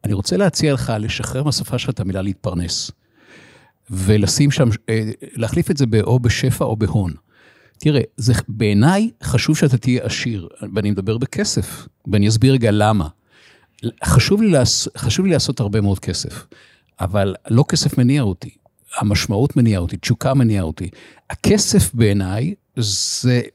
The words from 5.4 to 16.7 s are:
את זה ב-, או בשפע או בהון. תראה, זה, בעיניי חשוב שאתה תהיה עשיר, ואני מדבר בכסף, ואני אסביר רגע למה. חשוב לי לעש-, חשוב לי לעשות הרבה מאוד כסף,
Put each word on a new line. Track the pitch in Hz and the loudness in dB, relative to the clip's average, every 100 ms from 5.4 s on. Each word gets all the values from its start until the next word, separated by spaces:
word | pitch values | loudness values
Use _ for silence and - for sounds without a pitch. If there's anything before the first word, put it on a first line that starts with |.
| 110 170 165 | -4 -2 -2
את | 143 | 0
זה | 127 | 2
ב-, | |
או | 110 - 127 | 2 2 2
בשפע | 117 - 131 - | 2 0 -2 -2
או | 131 113 | -2 -2
בהון. | 101 104 90 78 _ _ _ _ _ _ | 0 0 -2 -6 _ _ _ _ _ _
תראה, | 151 143 - - | 0 0 -2 -2
זה, | 113 113 - | 0 2 -2
בעיניי | 104 107 101 131 196 226 _ | -2 2 4 4 4 0 _
חשוב | - 123 - 156 | -2 -2 0 2
שאתה | 147 120 | 2 2
תהיה | 131 123 | 0 -2
עשיר, | 107 - 120 107 82 - 101 | -2 -4 -6 -6 -10 -14 -6
ואני | 98 104 | -2 0
מדבר | 98 95 113 | -2 -2 -4
בכסף, | 131 - 208 - 92 - - _ - | -4 -4 -2 -2 -4 -12 -20 _ -2
ואני | 101 104 | 2 2
אסביר | 113 127 | 4 4
רגע | 135 113 | 4 2
למה. | 104 107 107 73 _ _ _ _ _ _ _ 117 - | 4 2 2 -2 _ _ _ _ _ _ _ -12 -6
חשוב | - 131 - 208 | 2 4 4 2
לי | 220 | 4
לעש-, | 147 120 - - - | 4 2 0 -4 -4
חשוב | 123 - 190 | -2 0 2
לי | |
לעשות | 156 - 127 | 2 0 -2
הרבה | 104 110 | -2 0
מאוד | 101 98 | 0 0
כסף, | - 85 - - - - _ | -4 -6 -8 -12 -18 -20 _